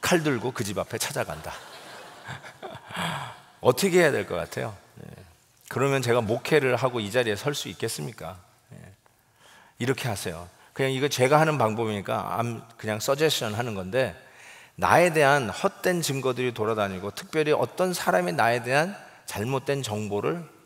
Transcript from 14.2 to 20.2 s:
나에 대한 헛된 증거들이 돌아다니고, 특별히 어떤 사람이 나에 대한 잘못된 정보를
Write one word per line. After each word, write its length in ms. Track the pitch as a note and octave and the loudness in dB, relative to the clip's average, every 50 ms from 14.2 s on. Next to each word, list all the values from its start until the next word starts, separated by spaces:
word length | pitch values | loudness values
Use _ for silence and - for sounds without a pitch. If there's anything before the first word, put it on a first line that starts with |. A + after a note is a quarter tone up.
| - - - - - - - - - - _ | -18 -20 -20 -20 -20 -20 -20 -20 -20 -20 _
나에 380 | - F2+ F2 G#2 C#3+ F3 F3+ D#3+ | 0 4 6 8 8 8 6 6
대한 360 | D#3 D3 C3+ C#3+ C#3+ C3 G#2 | 6 6 6 6 6 2 0
헛된 520 | F2+ - - G3 - - - F#3 F3+ F3 | -4 -2 -2 -2 -4 0 -2 0 0 0
증거들이 520 | D#3+ - C#3 C3+ B2+ C3 B2+ A#2+ B2+ B2+ A#2 | 0 -2 -2 -2 -2 -2 -2 0 -2 -4 -2
돌아다니고, 580 | A2+ A2 G#2 A2+ G#2+ G#2 G2 F#2+ F#2 F#2 G2+ | -2 -2 -2 0 0 0 -2 -2 -6 -8 -8
특별히 400 | - - - - - E3 D#3 D3 D3+ | -10 -10 -14 -4 -2 0 2 2 2
어떤 400 | - B2 A#2+ - - F#3 F#3 F3+ | 2 2 -2 0 -2 -2 -2 0
사람이 400 | - - - F3 F3+ F3+ F3 E3+ | -2 0 2 2 4 2 2 2
나에 300 | D3 A2 A2+ A#2 B2 A#2 | 2 4 4 4 2 0
대한 340 | B2 B2+ C#3+ D#3 F#3 G3+ - - - - - _ | 2 2 2 2 2 -4 -10 -16 -20 -20 -20 _
잘못된 580 | - - F#2 G#2 A#2 C3+ C3+ B2 - C#3+ C#3 C3 | -12 -6 -6 -4 -2 -2 -2 0 -2 -2 -2 -2
정보를 600 | A2+ G#2+ G#2 G#2+ G#2 G2+ G#2 | -4 -4 -4 -4 -4 -4 -2